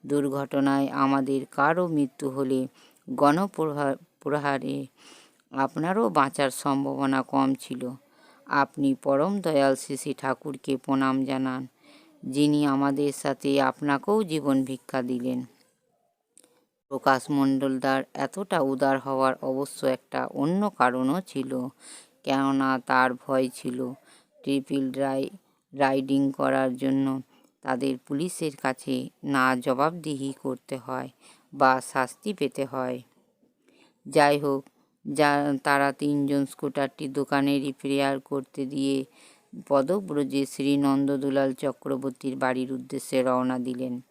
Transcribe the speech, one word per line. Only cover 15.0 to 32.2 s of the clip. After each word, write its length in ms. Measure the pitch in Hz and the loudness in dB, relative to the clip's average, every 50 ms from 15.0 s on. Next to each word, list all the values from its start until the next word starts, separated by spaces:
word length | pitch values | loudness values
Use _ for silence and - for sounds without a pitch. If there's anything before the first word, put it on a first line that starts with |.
দিলেন।" 440 | 123 123 127 123 123 127 127 123 127 123 _ _ _ _ _ _ _ _ _ _ _ _ _ _ _ _ _ - _ _ _ _ _ _ _ _ _ | -2 -2 -4 -2 -2 -2 -4 -4 -6 -10 _ _ _ _ _ _ _ _ _ _ _ _ _ _ _ _ _ -20 _ _ _ _ _ _ _ _ _
প্রকাশ 440 | _ 135 127 - 143 135 127 - - | _ -8 0 2 2 2 2 2 0
মণ্ডলদার 720 | 147 139 139 135 135 135 139 135 135 131 135 135 135 135 131 _ _ | 2 2 4 4 2 2 0 0 -2 0 0 0 0 0 -2 _ _
এতটা 460 | - 139 135 - - - - 196 170 | -4 -4 -4 -4 -8 -4 -2 0 0
উদার 400 | 135 135 135 131 139 135 135 135 | 0 0 0 2 2 2 2 0
হওয়ার 340 | 127 135 135 131 131 131 127 - | 0 -2 0 2 2 0 0 -2
অবশ্য 440 | - 135 131 131 143 - - - - | -4 -4 -2 -2 -4 -6 -6 -2 0
একটা 400 | 135 131 - _ _ - 131 127 | 0 0 -2 _ _ -6 -6 -4
অন্য 440 | - - - 139 156 175 196 208 208 | -4 -2 -2 0 0 2 2 0 -2
কারণও 520 | - - 127 123 123 127 131 131 147 185 | 2 2 2 2 4 2 0 0 0 0
ছিল, 460 | 185 - - 139 127 131 135 127 123 135 _ _ - - - - - _ _ _ _ | -4 -6 -8 -8 -6 -4 -4 -4 -6 -6 _ _ -20 -20 -20 -20 -20 _ _ _ _
কেননা 560 | 143 135 135 135 139 135 135 135 131 131 127 - | -2 0 2 2 2 0 0 0 0 0 -2 0
তার 280 | - 131 127 127 127 123 | 2 4 4 4 4 2
ভয় 360 | 127 - - 135 131 131 127 - | -4 -4 0 0 0 0 0 -4
ছিল 400 | - - 131 123 127 131 123 135 - _ _ - _ _ _ _ - - | -8 -8 -8 -6 -4 -6 -6 -8 -12 _ _ -20 _ _ _ _ -10 -4
ট্রিপল 480 | 139 139 139 131 - 139 139 135 131 | -2 -2 -2 -2 -2 -4 -2 -2 -2
রাই-, 380 | 127 135 139 135 135 135 135 - 202 190 _ _ _ _ _ _ - | -2 -2 -2 0 0 -2 -4 -4 -8 -16 _ _ _ _ _ _ -2
রাইডিং 580 | 135 139 135 135 139 135 135 139 139 139 135 | 2 2 4 4 2 2 2 2 2 2 2
করার 440 | 135 - 139 135 135 135 135 131 127 | 0 0 0 2 2 2 2 0 -2
জন্য 460 | 131 135 135 135 135 135 135 131 135 131 _ _ _ _ _ _ _ | -2 0 0 2 2 2 0 -2 -4 -6 _ _ _ _ _ _ _
তাদের 360 | - 131 131 120 139 139 131 123 _ | -4 -4 -2 0 0 -2 -4 -4 _
পুলিশের 480 | - 147 139 170 180 - - 170 151 139 | -6 -4 -4 -4 -4 -4 -6 -6 -6 -6
কাছে 540 | - - 135 131 - - - 131 127 131 - _ _ - | -4 -4 -4 -4 -4 -4 -4 -4 -4 -4 -8 _ _ -6
না 320 | 143 139 131 127 131 131 | -2 2 2 4 4 2
জবাবদিহি 800 | 127 123 143 127 127 - 160 170 175 151 143 143 131 139 139 135 - - | 0 0 -2 2 2 2 0 0 -4 -8 -8 -6 -4 -6 -8 -8 -6 -6
করতে 340 | 135 131 127 _ - 139 | -6 -6 -6 _ -10 -10
হয় 320 | 131 120 123 131 127 131 131 _ _ _ - - _ _ _ - | -10 -8 -8 -8 -8 -8 -10 _ _ _ -20 -20 _ _ _ 0
বা 280 | 139 135 131 131 131 | 4 4 4 4 4
শাস্তি 520 | - - - 135 127 123 - _ | 0 -4 -2 -2 -2 -2 -4 _